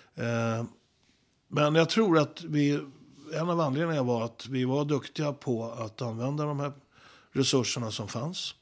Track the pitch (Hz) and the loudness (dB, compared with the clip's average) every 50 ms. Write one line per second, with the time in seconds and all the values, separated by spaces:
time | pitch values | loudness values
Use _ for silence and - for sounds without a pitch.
0 | - _ - - 113 117 117 117 117 117 113 113 117 - - _ _ _ _ _ | -20 _ -8 -6 -4 -2 0 0 0 0 0 -2 -4 -8 -10 _ _ _ _ _
1 | _ _ _ _ _ _ _ _ _ - - 143 151 147 156 165 170 165 - 220 | _ _ _ _ _ _ _ _ _ -4 0 2 2 4 6 4 4 4 4 4
2 | 226 196 165 160 147 - - - - 160 151 147 143 143 147 147 151 139 131 - | 4 6 6 6 4 2 -2 -10 -6 -2 0 2 2 2 2 0 -4 -8 -16 -20
3 | - - - - - - 160 156 165 175 170 170 160 139 131 147 170 165 160 147 | -20 -20 -20 -20 -14 -8 -6 -4 -2 0 2 2 2 2 0 0 0 0 0 0
4 | 127 123 120 117 113 117 - - - 117 135 127 127 127 131 143 147 147 151 131 | 2 2 2 0 0 -4 -6 -10 -10 -4 -2 0 0 2 2 0 0 0 0 -2
5 | - - - - 156 147 143 - - 147 120 113 113 117 117 120 113 110 - - | -2 -4 -6 -4 -4 -4 -4 -4 -4 -4 -2 -2 -4 -6 -8 -8 -10 -8 -8 -6
6 | 127 117 113 113 123 135 143 147 151 147 147 139 143 143 143 - - _ _ _ | -6 -6 -4 -2 -2 -2 -2 -2 -2 -2 -2 -2 -4 -6 -6 -10 -20 _ _ _
7 | - - - - _ _ - 131 135 - - 131 113 - - 127 117 110 104 - | -20 -20 -20 -20 _ _ 0 0 2 4 4 2 2 0 -2 -4 -4 -6 -6 -6
8 | 107 98 - 117 123 165 185 - - - - _ | -8 -6 -6 -6 -6 -6 -6 -6 -8 -8 -10 _